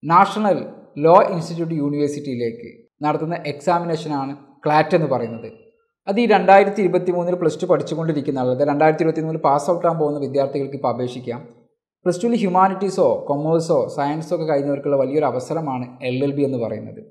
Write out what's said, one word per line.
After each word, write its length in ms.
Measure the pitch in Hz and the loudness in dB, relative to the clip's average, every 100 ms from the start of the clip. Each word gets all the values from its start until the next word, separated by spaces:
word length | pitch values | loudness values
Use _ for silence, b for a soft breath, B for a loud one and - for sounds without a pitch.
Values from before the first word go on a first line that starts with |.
നാഷണൽ 560 | 147 170 196 208 214 160 117 - - - | 4 4 4 2 0 0 -2 -16 -18 0
ലോ 100 | 151 180 226 | 6 6 6
ഇൻസ്റ്റിറ്റ്യൂട്ട് 400 | 185 160 170 165 | 0 -6 -6 -4
യൂണിവേഴ്സിറ്റിയിലേക്ക് 920 | 165 143 143 147 147 143 123 117 113 - - _ _ | -2 -2 0 -2 -2 -8 -4 -4 -6 -16 -20 _ _
നടത്തുന്ന 340 | 147 156 160 165 151 | -2 -2 -4 -6 -8
എക്സാമിനേഷനാണ് 800 | 143 - 175 170 160 156 143 135 143 - _ | -6 -2 0 0 -6 -4 -6 -6 -10 -16 _
ക്ലാറ്റ് 300 | 156 151 156 180 | 0 2 4 2
എന്ന് 120 | 156 | 2
പറയുന്നത്. 360 | 127 113 113 110 - _ _ _ _ - | -2 -2 -8 -14 -18 _ _ _ _ -4
അത് 100 | 202 | 0
ഈ 40 | 240 | 4
രണ്ടായിരത്തി 540 | 208 185 196 202 202 | 2 8 6 6 2
ഇരുപത്തിമൂന്നിൽ 520 | 185 180 180 175 175 175 | 0 0 0 -2 -2 0
പ്ലസ് 180 | 170 160 | 0 -2
ടു 60 | 175 | 0
പഠിച്ചുകൊണ്ടിരിക്കുന്ന 720 | 156 156 156 160 151 135 135 | 0 0 -4 -2 -2 -2 -2
ആൾ, 60 | 127 | -2
അതായത് 200 | 127 143 | 2 2
രണ്ടായിരത്തി 340 | 143 156 156 | 4 4 4
ഇരുപത്തിമൂന്നിൽ 380 | 160 160 160 160 156 | 0 0 -4 -2 0
pass 220 | 143 147 | 0 2
out 140 | 170 170 | 0 0
ആകാൻ 100 | 160 | 0
പോകുന്ന 180 | 147 147 135 | -2 -2 -4
വിദ്യാർത്ഥികൾക്ക് 500 | 135 135 156 139 135 | -2 -2 -2 -6 -4
ഇപ്പോൾ 120 | 131 | -4
അപേക്ഷിക്കാം. 480 | 117 123 127 120 117 - - _ _ _ _ 180 | -2 -6 -6 -10 -10 -12 -20 _ _ _ _ -4
Plus 140 | 170 | -2
two 140 | 233 233 | 0 0
ഹ്യൂമാനിറ്റീസോ 640 | 196 175 190 185 196 185 151 107 - | 2 4 2 2 -4 2 2 2 -2
കൊമേഴ്സോ 500 | 143 156 165 165 151 110 - | -2 0 0 2 0 0 -2
സയൻസോ 380 | 143 156 160 175 | -4 -4 -4 -4
ഒക്കെ 100 | 160 | -2
കഴിഞ്ഞവർക്കുള്ള 480 | 147 139 139 151 139 | -2 0 -4 -2 0
വലിയൊരു 240 | 131 147 147 | 0 0 0
അവസരമാണ് 560 | 123 123 160 156 127 123 - 127 | -2 -4 -6 -4 -6 -8 -8 -6
എൽ 100 | 127 143 | -2 -2
എൽ 60 | 139 | 0
ബി 80 | 131 | -2
എന്ന് 120 | 127 | -2
പറയുന്നത്. 360 | 110 107 110 110 - | -4 -6 -10 -16 -20